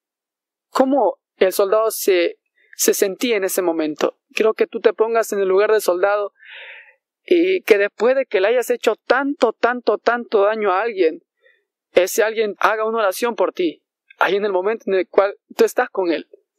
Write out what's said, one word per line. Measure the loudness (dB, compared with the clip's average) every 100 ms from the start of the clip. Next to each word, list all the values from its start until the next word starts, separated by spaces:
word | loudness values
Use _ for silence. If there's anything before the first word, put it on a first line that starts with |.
| _ _ _ _ _ _ _
¿Cómo | 0 0 2 0 -2 _ _
el | -4
soldado | 0 0 2 0
se, | -2 0 0 0 -6 _ _ _ -2
se | 0
sentía | 0 -2 -2 -4 -2
en |
ese | -2 -2
momento? | -2 -2 -4 -2 -4 -6 _
Quiero | -2 0
que | 0 -2
tú | 0
te | 0
pongas | 2 0 0 -2
en | -2
el | 2
lugar | 2 4
del | 2
soldado | 0 0 0 0 -4 -10 -20 -20 -20 -20 -20 _ _ _ 0
y | 2 2 -2
que | 2 2
después | 2 0 0
de | 0
que | 0 0
le | 0
hayas | 0 -2
hecho | -2 -2
tanto, | -4 0 0 0 0 0
tanto, | 0 -2 -2 -2 -2
tanto | 0 -2 0 2
daño | 2 2 0
a | 0
alguien, | -2 0 -2 -2 -10 _ _ _ _ _ _
ese | 0 2 0
alguien | 0 0 -4 -2
haga | -2 0
una | -2 0
oración | -2 0 -4
por | -2 -2
ti, | -2 -4 -6 _ _ _ _
ahí | -2 0
en |
el | -2
momento | -2 -2 -4 -2
en |
el | -4 0
cual | 2 0 -4 _ 0
tú |
estás | 0 2 -4
con | -4 -2
él. | -4 -6 -20 _